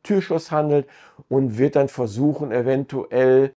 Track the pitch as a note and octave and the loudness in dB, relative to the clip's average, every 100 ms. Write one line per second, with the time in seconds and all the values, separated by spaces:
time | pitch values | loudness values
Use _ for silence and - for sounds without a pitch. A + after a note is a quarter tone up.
0 | - G3+ F#3 E3 - D3+ D3+ D3 C#3 - | -2 -2 0 -4 -2 -2 0 0 -2 -10
1 | - - - C3+ C3+ G#2+ C#3+ C#3+ C#3 - | -20 -20 -4 -2 0 0 0 2 0 -2
2 | A#2 G#2 D3 C#3+ C#3+ A#2+ B2 C3+ C#3+ C3+ | -6 -2 -2 -2 -2 -2 0 -2 -4 -8
3 | - B2 C3 C3 C3+ | -4 2 4 4 2